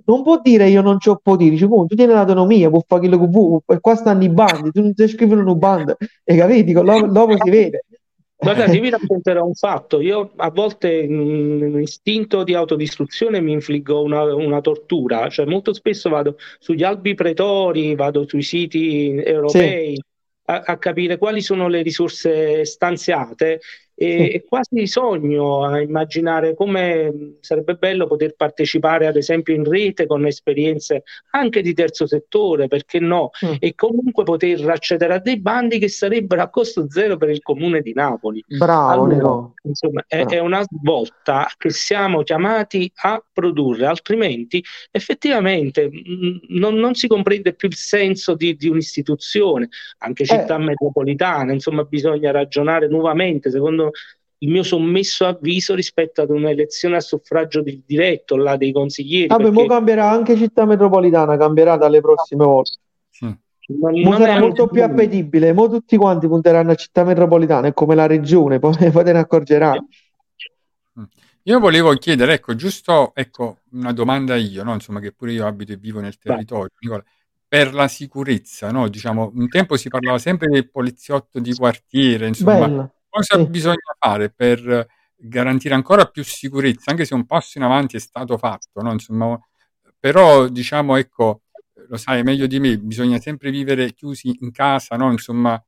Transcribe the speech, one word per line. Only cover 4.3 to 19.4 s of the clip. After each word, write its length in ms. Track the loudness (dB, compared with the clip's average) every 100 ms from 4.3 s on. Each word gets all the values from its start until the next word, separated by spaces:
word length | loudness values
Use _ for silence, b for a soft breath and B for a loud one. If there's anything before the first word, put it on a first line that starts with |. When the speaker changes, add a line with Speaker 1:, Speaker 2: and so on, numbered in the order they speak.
Speaker 1:
bandi, 400 | 4 4 2 -2
tu 100 | 0
non 140 | 0
ti 120 | 2 0
scrivi 240 | 2 2
in 80 | 4 2
un 120 | 2
bando", 380 | 2 2 -2 -6 -8 B
e 120 | 2 4
capito? 260 | 6 6
Dico, 180 | 4 4
lo-, 240 | 4 4 4
dopo 280 | 4 4 4
si 120 | 4
vede. 340 | 4 4 -2 -12 _ _ _ _ _
Speaker 2:
Guardate, 320 | 0 2 4 4
io 40 |
vi 80 | 2
racconterò 560 | -2 -2 -2 0 0
un 80 | -2
fatto. 480 | -2 -4 -4 -2 -2
Io 300 | 0 -2 -4 -6
a 120 | -6
volte, 560 | -2 -4 -2 -2 -2 -2
mm, 560 | -2 -2 -2 -2 -2 -2
in 60 | -2
istinto 640 | -4 -6 -4 -2 -2 -2
di 120 | -2
autodistruzione 840 | -2 -2 -4 -4 -6 -10 -4 -2 -2
mi 100 | -2
infliggo 480 | -4 -4 -6 -2 -2
una, 200 | -2 -2 -2
una 280 | -2 -2 -2
tortura. 640 | -2 -4 -4 -4 -2 -2 -2
Cioè, 160 | -4
molto 300 | -4 -2 -4
spesso 340 | -4 -4 -4 -2
vado 280 | -2 -2 -6 B B
sugli 240 | -6 -2
albi 300 | -2 -2 -4
pretori, 800 | -2 -2 0 0 0 0 -2 -2
vado 320 | -2 -2 -2 -2
sui 140 | -4
siti 720 | -4 -4 -4 -2 -2 -2 -2
europei 800 | -2 -2 0